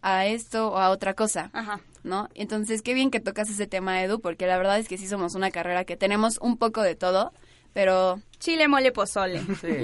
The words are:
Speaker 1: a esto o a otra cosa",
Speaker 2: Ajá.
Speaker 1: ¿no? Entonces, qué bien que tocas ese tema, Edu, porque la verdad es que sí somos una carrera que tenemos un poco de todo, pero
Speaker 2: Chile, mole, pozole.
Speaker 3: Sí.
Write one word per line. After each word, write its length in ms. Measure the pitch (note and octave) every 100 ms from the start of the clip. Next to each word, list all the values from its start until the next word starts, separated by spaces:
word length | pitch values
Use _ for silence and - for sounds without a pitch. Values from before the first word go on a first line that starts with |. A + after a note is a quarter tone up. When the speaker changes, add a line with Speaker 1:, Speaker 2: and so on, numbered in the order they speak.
Speaker 1:
a 240 | F#3 F#3+ G3
esto 420 | A3+ A3+ A3 A3
o 60 | F#3+
a 100 | F#3+
otra 220 | G3 G3
cosa", 360 | F#3+ A3 G3 D#3
Speaker 2:
Ajá. 280 | - A3 G#3 - -
Speaker 1:
¿no? 240 | - F#3+ G#3+
Entonces, 460 | - G#3 G#3+ G#3+ A3
qué 140 | A3+
bien 160 | B3+ C4+
que 100 | B3+
tocas 300 | G3 G3 G#3+
ese 160 | G#3 G3+
tema, 340 | F#3+ F#3+ F#3
Edu, 180 | F#3 A3
porque 260 | F#3 E3 F#3
la 100 | F#3
verdad 220 | F#3 G3+
es 100 | A3
que 80 | F#3
sí 100 | F#3+
somos 260 | G3+ F3
una 160 | F#3 G3
carrera 340 | F3 E3+ F3+
que 120 | F#3 E3+
tenemos 400 | G3 G#3 A3 A3
un 160 | A#3+ A#3
poco 240 | A3+ A3
de 120 | G3+
todo, 400 | E3 F#3 F#3 A3 - - - _
pero 480 | - F#3+ F#3 F#3 F#3 - -
Speaker 2:
Chile, 300 | - E4 D4+
mole, 240 | C#4+ C4
pozole. 480 | B3 F#3+ - F#3+ F3+ F3+ G3
Speaker 3:
Sí. 80 | E3+ D3+